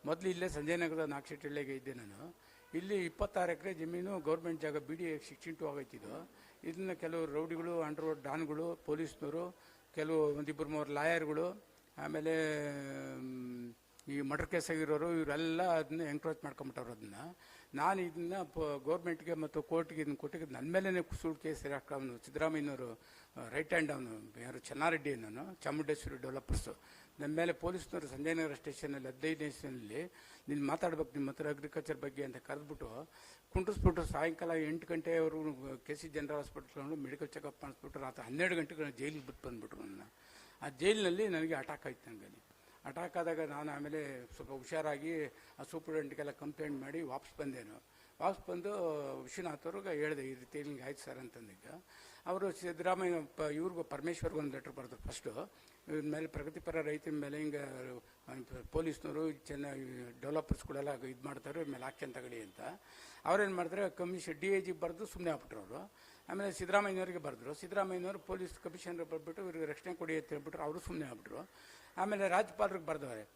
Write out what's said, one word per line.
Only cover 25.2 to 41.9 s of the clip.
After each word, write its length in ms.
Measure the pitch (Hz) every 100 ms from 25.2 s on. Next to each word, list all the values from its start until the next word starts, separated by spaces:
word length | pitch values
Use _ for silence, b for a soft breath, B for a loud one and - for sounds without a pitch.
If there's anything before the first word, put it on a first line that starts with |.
| 107 113 185 185
ಚಾಮುಂಡೇಶ್ವರಿ 560 | - 147 147 147 - 135
ಡೆವಲಪರ್ಸು. 580 | 131 135 - - - - B B B -
ನನ್ನ 160 | 147 156
ಮೇಲೆ 180 | 170
ಪೊಲೀಸ್ನವರು 540 | 165 170 185 - 180 147
ಸಂಜಯನಗರ 460 | 131 151 165 156
ಸ್ಟೇಷನಲ್ಲಿ 540 | 139 151 135 147 139 131
ಹದಿನೈದನೇ 400 | 131 156 156 151
ಇಸ್ವಿನಲ್ಲಿ 640 | - 143 127 107 117 180 B B B -
"ನೀನು 200 | 147 143
ಮಾತಾಡ್ಬೇಕು 440 | 160 180 160 156
ನಿಮ್ಮ 160 | 147 139
ಹತ್ರ 180 | 139 151
ಅಗ್ರಿಕಲ್ಚರ್ 500 | 143 147 165 151 139
ಬಗ್ಗೆ" 260 | 147 131
ಅಂತ 140 | 139 123
ಕರೆದ್ಬಿಟ್ಟು 720 | - 139 147 151 120 113 165 B B B -
ಕುಂಡ್ರಿಸ್ಬಿಟ್ಟು, 520 | 185 185 202 - 170 196
ಸಾಯಂಕಾಲ 460 | 143 165 160 170
ಎಂಟು 360 | 165 151 160 -
ಗಂಟೆವರೆಗೂ 880 | 165 165 165 160 156 156 131 135 131
ಕೆ 180 | - 147
ಸಿ 140 | 165
ಜನರಲ್ 280 | 151 143 147
ಹಾಸ್ಪಿಟಲ್ 460 | 139 151 - 151
ಮೆಡಿಕಲ್ 440 | 139 156 135 139 147
ಚೆಕಪ್ 360 | 175 151 -
ಮಾಡಿಸ್ಬಿಟ್ಟು, 360 | 143 - 147 139
ರಾತ್ರಿ 260 | 131 127 117
ಹನ್ನೆರಡು 300 | 139 180 170
ಗಂಟೆಗೆ 280 | 147 160
ನಾನು 140 | 147 123
ಜೈಲಿಗೆ 280 | 143 156 131
ಬಿಟ್ಟು 220 | - 131
ಬಂದ್ಬಿಟ್ರು 320 | 120 - -
ನನ್ನ. 220 | - - - - B B B B
ಆ 80 | 143
ಜೈಲಿನಲ್ಲಿ 580 | 131 180 214 190 180 214
ನನಗೆ 280 | 165 160 151
ಅಟ್ಯಾಕ್ 300 | 135 147
ಆಯ್ತು. 240 | 135